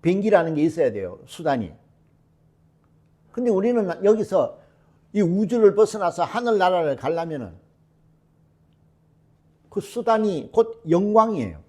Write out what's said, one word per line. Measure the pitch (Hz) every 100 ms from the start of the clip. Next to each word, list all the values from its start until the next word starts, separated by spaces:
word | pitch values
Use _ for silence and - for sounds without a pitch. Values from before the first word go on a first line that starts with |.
비행기라는 | 165 190 208 190 165
게 | 156
있어야 | 160 156 139
돼요, | 104 92 90 -
수단이. | - 160 131 95 - _ _ _ _ _ _ _ _ _ _ _ _ _ _ _
근데 | - 247
우리는 | 196 214 240 196 165
여기서 | 196 220 202 190 123 - _ _ _ _ _
이 | 202
우주를 | 180 185 208 240 208
벗어나서 | 202 214 214 180 170
하늘나라를 | 170 214 240 214 185 180 156 135
가려면은 | - 165 165 151 104 85 _ _ _ _ _ _ _ _ _ _ _ _ _ _ _ _ _ _ _ _ _
그 | -
수단이 | - - 233 220 214 165 -
곧 | - 226 - 156
영광이에요. | 170 208 214 226 196 107 76